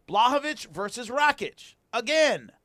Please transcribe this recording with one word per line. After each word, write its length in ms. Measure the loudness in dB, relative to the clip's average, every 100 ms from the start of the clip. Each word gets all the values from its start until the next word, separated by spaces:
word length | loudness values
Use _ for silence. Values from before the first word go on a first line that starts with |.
| -4
Blachowicz 580 | 2 2 2 -2 -8 -10
versus 400 | -8 -8 -8 -6
Rakic. 640 | 0 2 0 -4 -12 -20 _ _
Again, 580 | -6 0 2 2 2 -6 -20